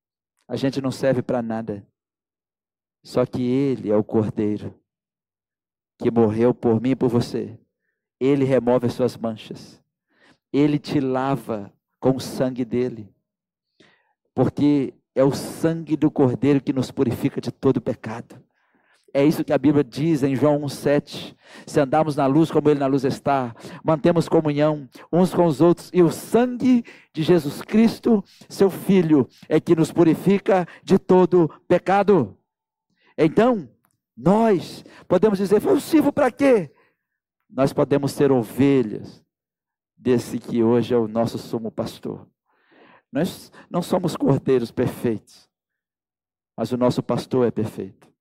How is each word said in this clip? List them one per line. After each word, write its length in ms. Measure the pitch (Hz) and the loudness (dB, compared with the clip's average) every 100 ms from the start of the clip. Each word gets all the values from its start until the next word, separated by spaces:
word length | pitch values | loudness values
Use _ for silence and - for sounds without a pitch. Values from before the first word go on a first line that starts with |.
| _ _ _ _ _ | _ _ _ _ _
A 80 | 120 | -4
gente 240 | 135 135 | -4 -2
não 100 | 131 | -6
serve 320 | 117 139 123 | -2 0 0
para 200 | - 127 | -2 -4
nada. 440 | 113 110 113 101 107 _ _ _ _ _ _ _ _ _ _ _ | -4 -8 -8 -12 -14 _ _ _ _ _ _ _ _ _ _ _
Só 220 | - 127 123 | -6 -4 -2
que 160 | 131 | -2
Ele 480 | 123 131 139 120 104 | -2 0 -2 -4 -2
é 60 | 104 | -2
o 60 | |
Cordeiro 720 | 104 110 104 - 104 104 - - _ _ _ _ _ _ _ _ _ _ _ _ | 0 -2 -2 -2 -4 -4 -10 -18 _ _ _ _ _ _ _ _ _ _ _ _
que 120 | 120 | -2
morreu 420 | 117 110 107 120 | 2 2 2 0
por 280 | 117 120 113 | 2 0 0
mim 100 | 123 | 0
e 60 | 127 | 0
por 120 | 131 | 0
você. 500 | 120 120 117 107 110 _ _ _ _ _ _ | 0 -2 -8 -10 -14 _ _ _ _ _ _
Ele 260 | 131 143 | 0 2
remove 420 | 131 131 117 123 120 | 2 0 2 0 0
as 80 | |
suas 220 | - 120 - | -2 -4 -2
manchas. 680 | 113 113 - - - - _ _ _ _ _ _ _ | -10 -10 -14 -18 -20 -20 _ _ _ _ _ _ _
Ele 260 | 135 147 147 | 0 2 0
te 220 | - 151 | -2 -2
lava 720 | 131 131 135 135 - 110 101 _ _ _ | -2 -2 -2 -4 -6 -10 -10 _ _ _
com 160 | 127 131 | -2 0
o 40 | |
sangue 440 | - - 131 123 | -6 -4 -4 -4
dele. 500 | 120 120 123 113 104 _ _ _ _ _ _ _ _ _ _ _ _ | -4 -2 -4 -6 -18 _ _ _ _ _ _ _ _ _ _ _ _
Porque 580 | - 127 - 147 143 127 - _ | -2 -2 2 0 2 -2 -8 _
é 100 | - | 0
o 80 | 139 | 0
sangue 640 | - - - 165 165 156 151 | 0 -10 -4 -4 -4 -4 0
do 140 | 151 | 0
Cordeiro 500 | - 131 117 139 139 | 2 0 2 2 0
que 120 | - | 0
nos 160 | 135 123 | -4 -4
purifica 500 | - 127 - 139 - | -2 -2 -2 -4 -6
de 100 | 120 | -10
todo 300 | - 135 127 | -2 -2 0
pecado. 640 | - 117 110 117 - - _ _ _ _ _ _ _ | -4 -8 -10 -14 -16 -20 _ _ _ _ _ _ _
É 100 | 139 | 0
isso 180 | 147 143 | 2 2
que 100 | 151 | -2
a 20 | 143 | 0
Bíblia 260 | 135 147 | 2 2
diz 400 | 131 135 160 151 | 0 -2 -2 0
em 140 | 139 131 | 0 0
João 260 | 151 147 | 2 0
um 60 | 147 | -4
sete. 680 | - 147 147 - - - - _ - - | -4 0 0 -2 -16 -16 -20 _ -20 -4
"Se 140 | 156 | -2
andarmos 360 | 135 156 156 143 | 0 0 0 0
na 100 | 135 | 0
luz 240 | 143 160 | 2 2
como 180 | 156 147 | 2 2
ele 100 | 143 | 2
na 80 | 135 | 0
luz 160 | 139 | 0
está, 520 | 131 110 - 139 120 113 - - | -2 -4 -2 -2 -4 -10 -18 -8
mantemos 460 | 147 156 170 170 - | -2 0 2 0 2
comunhão 580 | 165 156 147 151 151 131 - - | 0 0 0 0 0 -8 -20 -4
uns 240 | 165 185 | 0 2
com 120 | 131 170 | 2 0
os 160 | 127 | 4
outros, 280 | 170 170 - | 4 2 -2
e 80 | 175 | 2
o 80 | 165 | 2
sangue 720 | - - 220 247 247 262 247 - - _ | 0 -2 0 0 0 2 2 0 -18 _
de 80 | - | -6
Jesus 400 | 151 175 143 - | 2 2 0 -10
Cristo, 600 | - 214 226 - - 214 - _ - | -2 2 2 2 0 0 -2 _ -20
seu 220 | - 196 | 0 0
Filho, 580 | 156 - 190 160 151 117 _ - | 0 2 2 4 2 2 _ -2
é 100 | 156 | -2
que 160 | - | 2
nos 160 | 165 156 | 2 2
purifica 760 | - 165 151 180 196 - 190 170 - | 2 2 4 2 0 2 0 0 -12
de 160 | 139 190 | 0 0
todo 500 | - 185 175 180 156 - _ | 4 4 4 2 0 -4 _
pecado." 720 | 175 - 196 196 190 104 - _ _ _ _ _ _ _ - | 0 2 0 4 2 0 -8 _ _ _ _ _ _ _ -2
Então, 500 | 156 165 233 226 131 _ _ _ _ | 0 2 2 0 -6 _ _ _ _
nós 720 | - 139 208 226 180 - - - - _ | -4 0 2 2 0 -2 -16 -20 -20 _
podemos 300 | 180 220 190 | 2 2 0
dizer, 260 | 196 208 | 0 0
"Eu 160 | - 294 | 2 0
sirvo 320 | - 311 285 | 2 2 2
para 180 | 285 277 | 0 -2
quê?" 400 | - 277 233 156 _ _ _ _ _ _ _ _ | 2 2 2 0 _ _ _ _ _ _ _ _
Nós 240 | - 139 | -2 0
podemos 400 | - 131 139 139 | 0 0 0 -2
ser 180 | - 143 | 0 2
ovelhas 960 | 131 107 - 139 135 110 101 101 - _ _ _ _ _ _ _ _ | 2 0 0 2 2 0 -6 -14 -20 _ _ _ _ _ _ _ _
desse 420 | 123 120 - 120 | 0 0 -2 -10
que 240 | - 120 | -6 0
hoje 300 | 113 120 113 | 2 2 2
é 40 | 123 | -2
o 100 | 110 | -2
nosso 300 | 110 113 110 | -2 -4 -6
sumo 320 | - 120 110 | -8 -8 -8
pastor. 580 | - 113 - 127 101 - _ _ _ _ _ _ _ _ | -8 -10 -10 -14 -14 -16 _ _ _ _ _ _ _ _
Nós 400 | 131 185 - - - - | -6 -6 -8 -20 -20 -8
não 100 | 175 | -8
somos 340 | 175 214 180 | -4 -4 -4
cordeiros 560 | - 277 135 - 127 117 | -2 0 0 0 -2 -2
perfeitos, 760 | - 123 - 123 104 _ - _ _ _ _ _ _ _ _ _ _ _ | -4 -4 -4 -6 -6 _ -20 _ _ _ _ _ _ _ _ _ _ _
mas 160 | - 113 | -10 -6
o 60 | 123 | 0
nosso 260 | 123 - | 0 0
pastor 440 | - 120 - 131 117 | -4 -6 -2 0 0
é 40 | |
perfeito. 560 | 107 107 - 95 _ _ _ | -2 -8 -8 -14 _ _ _